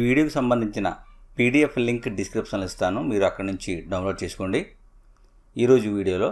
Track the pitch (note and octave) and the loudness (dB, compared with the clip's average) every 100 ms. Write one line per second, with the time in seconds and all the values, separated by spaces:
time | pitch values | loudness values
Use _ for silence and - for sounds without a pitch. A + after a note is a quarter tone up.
0 | A#2+ C3 D3+ D3 B2 A#2+ A2 G#2 F#2+ - | 2 2 2 0 0 0 0 -2 -4 -4
1 | - - - - B2 C#3+ D3 B2 A#2+ A#2+ | -14 -20 -10 0 2 4 2 0 -2 -2
2 | A#2+ G2+ G2 A2 G#2+ G#2 F#2 - F#2 G#2 | -4 -6 -6 -6 -4 -4 -6 -4 -2 -2
3 | D#3 G#2 F#2+ - G2 F#2+ - E2+ E2+ F#2+ | 0 4 4 4 -6 -6 -6 -8 -4 -4
4 | F#2+ F#2 F2+ - F#2+ A#2+ G#3 - _ - | -4 -4 -6 -6 -2 -2 -4 -12 _ -20
5 | _ _ _ _ _ - A#2+ B2+ G#2+ G#2 | _ _ _ _ _ 0 4 4 4 -2
6 | F#2+ F#2 A2 | 0 0 0